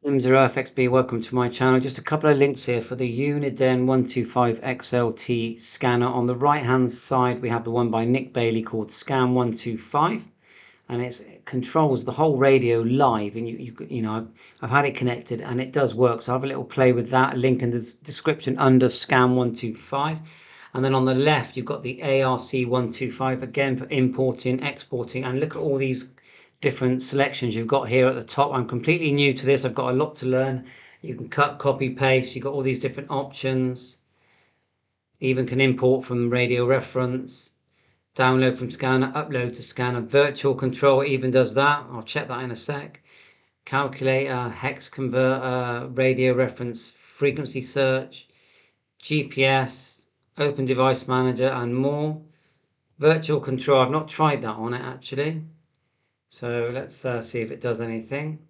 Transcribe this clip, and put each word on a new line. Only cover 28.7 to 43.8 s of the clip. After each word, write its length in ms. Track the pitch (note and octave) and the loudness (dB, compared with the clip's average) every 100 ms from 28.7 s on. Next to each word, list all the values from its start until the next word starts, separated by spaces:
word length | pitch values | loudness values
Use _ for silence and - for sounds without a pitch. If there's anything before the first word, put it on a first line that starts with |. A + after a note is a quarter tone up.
| B2 B2+ E3+ D#3+ | -2 0 0 2
new 220 | C#3+ C#3+ | 4 2
to 120 | C3 B2+ | 2 2
this. 200 | C#3 C3 | 2 2
I've 100 | A2+ | -2
got 180 | B2+ | 0
a 40 | B2+ | 0
lot 180 | D3+ - | 0 -2
to 100 | B2+ | -2
learn. 400 | B2+ C3+ B2+ - - - _ | 0 0 -4 -8 -20 -20 _
You 120 | D#3+ | -12
can 160 | A#2 - | -12 -8
cut, 300 | - D3 - | 0 0 0
copy, 320 | C#3+ C3+ C3 | -2 0 -2
paste. 420 | - C3+ C3 B2+ | 0 4 4 2
You've 120 | C3 C3 | -6 -6
got 80 | |
all 100 | C#3+ | -2
these 160 | C3+ A#2+ | -2 -2
different 320 | C3+ C3 - | -4 -8 -6
options. 840 | C#3 C#3 - C3+ C3 B2+ B2+ - - _ _ _ _ _ _ _ _ _ _ _ _ | -6 -6 -6 -2 0 -2 -4 -14 -20 _ _ _ _ _ _ _ _ _ _ _ _
Even 260 | C3 C3 B2 | -2 0 0
can 160 | B2+ | 2
import 440 | C3+ B2+ B2+ C3 B2+ | 2 4 2 2 0
from 240 | B2 A#2+ | -2 0
radio 360 | B2 B2 B2 B2 | 0 2 2 2
reference, 840 | C3+ - B2+ B2+ B2+ - - - _ _ _ _ _ _ - | 0 0 -4 -2 -4 -8 -16 -18 _ _ _ _ _ _ 2
download 420 | B2+ B2+ C3 B2+ | 4 6 4 0
from 140 | B2+ | -8
scanner, 400 | - C3 C3 C3 | -4 2 2 2
upload 440 | D3+ D3+ C3+ B2 - | -2 -4 -4 -4 -8
to 40 | |
scanner, 400 | - - B2+ B2 | -12 -4 -2 -2
virtual 540 | A#2 C#3+ C#3+ C#3 C#3+ C3 | 0 2 2 2 -2 0
control 480 | C3 B2+ C#3+ C3+ | -2 2 4 4
even 260 | C#3 C3 C3 | 2 0 2
does 240 | B2+ A#2 | 2 4
that. 320 | A2+ C#3+ D3 - | 4 2 2 -4
I'll 100 | B2 | -14
check 280 | A2 D3+ B2+ | -8 -8 -6
that 120 | B2 | -8
in 80 | B2+ | -8
a 60 | A2 | -10
sec. 480 | - C#3+ D3+ - _ - - _ _ _ - | -8 -8 -8 -20 _ -20 -20 _ _ _ -4
Calculator, 840 | C3+ | -2